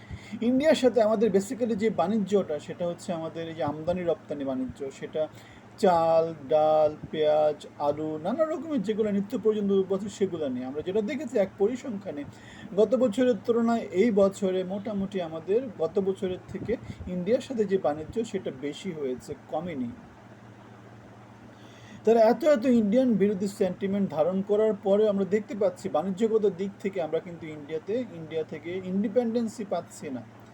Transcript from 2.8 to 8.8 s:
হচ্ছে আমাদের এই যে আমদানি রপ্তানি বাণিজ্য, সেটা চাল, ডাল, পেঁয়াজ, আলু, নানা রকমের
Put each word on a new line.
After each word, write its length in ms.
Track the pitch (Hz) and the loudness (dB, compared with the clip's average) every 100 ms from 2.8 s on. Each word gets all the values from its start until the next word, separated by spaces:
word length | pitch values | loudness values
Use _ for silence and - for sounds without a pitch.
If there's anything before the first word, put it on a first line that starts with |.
| 175 | -6
হচ্ছে 260 | 170 - | -6 -6
আমাদের 360 | 165 160 160 165 | -6 -6 -8 -10
এই 60 | |
যে 100 | 160 | -4
আমদানি 380 | 147 151 160 180 | -4 -4 -4 -2
রপ্তানি 420 | 170 156 - 147 | 0 -2 -4 -6
বাণিজ্য, 460 | 135 131 127 120 139 | -4 -4 -6 -8 -10
সেটা 380 | - 147 156 151 - - - - - | -10 -8 -4 -4 -6 -20 -20 -18 2
চাল, 560 | 196 170 165 165 165 156 135 | 4 4 4 4 2 -4 0
ডাল, 480 | 156 156 156 151 151 - | 2 4 4 4 0 -8
পেঁয়াজ, 560 | 160 151 151 151 147 - - | 0 2 4 2 0 -10 -2
আলু, 400 | 143 147 156 156 | -2 0 -4 -4
নানা 260 | 170 262 | -4 0
রকমের 380 | 311 311 320 285 | 0 0 -2 -2